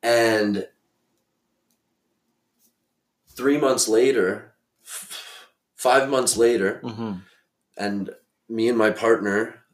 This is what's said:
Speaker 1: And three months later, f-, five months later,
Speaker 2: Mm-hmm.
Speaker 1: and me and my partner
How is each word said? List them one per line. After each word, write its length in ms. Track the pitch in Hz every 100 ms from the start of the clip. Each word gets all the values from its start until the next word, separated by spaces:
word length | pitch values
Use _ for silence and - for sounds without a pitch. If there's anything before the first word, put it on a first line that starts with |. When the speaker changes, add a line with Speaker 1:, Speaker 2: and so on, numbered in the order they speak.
Speaker 1:
And 640 | 117 117 117 110 104 101 - _ _ _ _ _ _ _ _ _ _ _ _ _ _ _ _ _ _ _ _ _ _ _ _ _ _ -
three 220 | 131 147
months 300 | 139 117 -
later, 680 | 110 127 123 92 104 - _ _ _
f-, 640 | - - - - - - - _ _ _
five 340 | 123 131 135
months 280 | 135 120 104
later, 420 | 117 113 98 110
Speaker 2:
Mm-hmm. 300 | 123 110 113 92 98 _ _ _ _ -
Speaker 1:
and 320 | 101 101 95 - _ _ _
me 200 | 113 113
and 80 | 117
my 140 | 110
partner 640 | - 113 110 101 98 113 - _